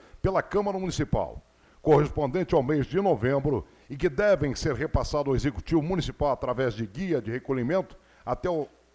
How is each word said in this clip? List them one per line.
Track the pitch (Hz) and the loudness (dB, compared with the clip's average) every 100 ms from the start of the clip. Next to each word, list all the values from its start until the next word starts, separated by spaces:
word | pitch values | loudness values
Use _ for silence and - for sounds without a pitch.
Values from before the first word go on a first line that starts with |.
| - - | -10 -4
pela | 185 185 | 0 0
Câmara | - 196 202 190 | 0 0 0 -2
Municipal, | 185 - 147 113 73 57 - _ _ _ | -4 -4 -2 -2 -2 -8 -20 _ _ _
correspondente | 156 147 147 - 139 170 175 | 4 6 4 0 -2 -2 2
ao | 160 | 2
mês | 127 151 123 | 2 0 0
de | 175 | 0
novembro, | 202 120 123 139 143 117 - - - | 2 2 2 0 0 -2 -4 -14 -14
e | 131 | -2
que | 175 | -2
devem | 139 208 185 151 | 2 4 4 2
ser | 117 160 | -2 -2
repassados | 120 156 139 120 147 139 | -2 0 0 0 -2 0
ao | 123 | 0
Executivo | 143 - - 165 | 0 -4 0 0
Municipal | 156 185 131 - 147 | 0 -2 -4 -2 -2
através | 123 127 120 131 | 0 -2 0 -2
de | 107 107 | -2 -6
guia | 120 190 143 | -6 -2 -2
de | 107 | -2
recolhimento | 127 - 131 120 185 - - _ _ | -6 -2 -2 0 0 -2 -10 _ _
até | - 123 180 | -6 -4 -2
o, | 160 - _ _ | -2 -4 _ _